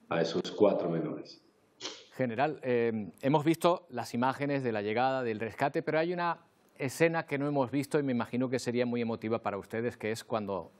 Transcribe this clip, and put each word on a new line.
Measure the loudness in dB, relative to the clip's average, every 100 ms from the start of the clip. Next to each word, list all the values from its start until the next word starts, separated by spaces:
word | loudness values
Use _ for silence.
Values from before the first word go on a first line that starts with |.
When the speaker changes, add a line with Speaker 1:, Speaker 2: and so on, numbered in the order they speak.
| -4
Speaker 1:
a | 0
esos | 0 0 -4
cuatro | 4 6 6 0
menores. | -2 -2 -6 -12 -20 _ _ _ -14 -14 -14 -10
Speaker 2:
General, | -4 -2 0 0 0
eh, | 0 2 2 0 -4 -2
hemos | 2 4
visto | 4 4 4 2 -2
las | -8 -4
imágenes | 0 0 0 -2 -2
de | 0
la | -2
llegada, | 0 2 2 0
del | -2 -4
rescate, | -4 -2 -2 -2
pero | 0 0
hay | 0
una | -2 -2 -4 _ _ _ -6
escena | -4 2 2 2 -2
que | -2
no | 0
hemos | 0 0
visto | -2 0 0
y |
me | 2
imagino | 0 0 -2 0
que | -2
sería | 0 0 0
muy | 0
emotiva | -2 -4 -2 -2
para | -2 -4
ustedes, | -4 -4 -4 -4
que | -4
es | -4
cuando, | -4 -4 -2 -4 -6